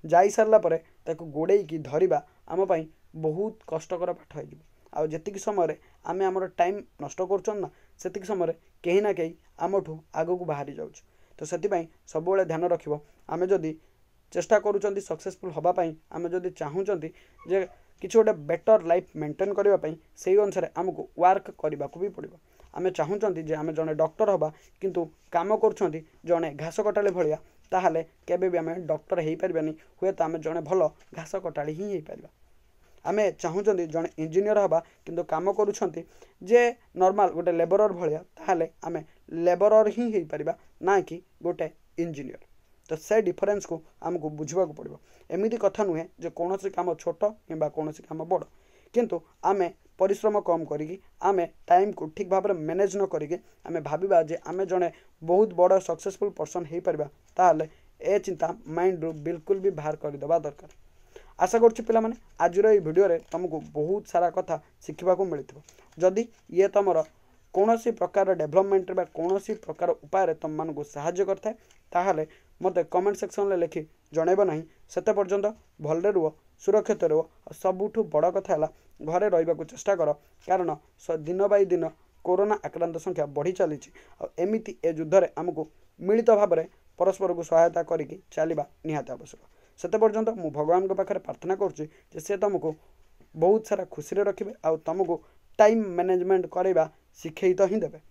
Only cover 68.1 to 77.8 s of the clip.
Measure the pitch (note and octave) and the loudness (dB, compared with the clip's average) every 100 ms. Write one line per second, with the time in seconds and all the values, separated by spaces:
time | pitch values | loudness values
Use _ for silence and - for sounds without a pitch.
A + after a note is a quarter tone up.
68.1 | G3+ F#3+ F3+ D3+ D#3+ G3 G3 F#3 F#3 F3 | 0 2 0 2 2 4 2 0 -4 -4
69.1 | - E3 F#3+ F#3+ G#3+ - D3+ F3 D#3+ D3 | -4 -2 -2 -2 -10 -8 -4 -2 -2 -2
70.1 | F#3+ F3+ D#3 D#3+ D#3 D#3+ D3 D3 D3 D3+ | 0 0 -2 -6 -6 -6 -6 -10 -6 -4
71.1 | F3 F#3+ F#3+ G#3+ - _ _ _ F3 F#3+ | -2 -2 -2 -4 -8 _ _ _ -2 0
72.1 | D#3+ D#3 - _ _ F#3+ F3+ D#3+ F3+ F#3+ | 0 -2 -10 _ _ -2 0 0 0 0
73.1 | G3 G3 - G3 F#3 E3+ E3+ D#3 _ _ | -2 -6 -4 0 0 -2 -4 -10 _ _
74.1 | D#3+ D#3+ F#3+ G3 D#3 D#3+ _ - - G3 | -2 2 4 2 0 -8 _ -8 -4 0
75.1 | G3+ G3+ G3+ G#3 A3 _ _ D3+ D#3+ G3 | 0 0 0 -2 -6 _ _ -4 0 2
76.1 | G3 D#3 - _ _ - G#3+ G#3 G#3+ E3+ | 2 0 -4 _ _ 2 2 2 0 2
77.1 | D#3 D#3 _ - - F#3 F#3 | 2 0 _ -20 -4 -2 -2